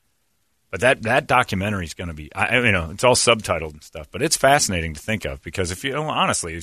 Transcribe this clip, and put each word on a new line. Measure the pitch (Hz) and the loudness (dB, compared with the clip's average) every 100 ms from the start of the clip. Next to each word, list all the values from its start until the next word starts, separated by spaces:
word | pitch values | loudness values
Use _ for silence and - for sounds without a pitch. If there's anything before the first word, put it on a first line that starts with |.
| _ _ _ _ _ _ _ | _ _ _ _ _ _ _
But | - | 0
that, | 120 139 | 2 2
that | 110 131 127 | 2 0 4
documentary's | 127 123 95 101 101 85 | 2 2 -2 -2 -4 -6
gonna | - 87 | -8 -10
be, | 76 76 | -10 -12
I, | - 104 | -4 0
I, | 123 | 2
you | 120 | 4
know, | 95 80 | 2 -2
it's | 101 | 2
all | 127 | 4
subtitled | 123 - 113 104 85 78 | 4 4 2 2 -4 -4
and | 76 | -12
stuff, | - 80 76 | -18 -16 -14
but | - | -6
it's | 156 - | -2 2
fascinating | 135 143 - 87 82 | 4 4 2 -2 -4
to | 76 | -8
think | - 107 | -6 -4
of | 73 67 | -6 -10
because | 87 90 87 | -10 -4 -4
if | 90 | -4
you, | 135 135 | -4 -4
honestly, | 156 127 185 107 85 85 | -2 0 0 0 -4 -10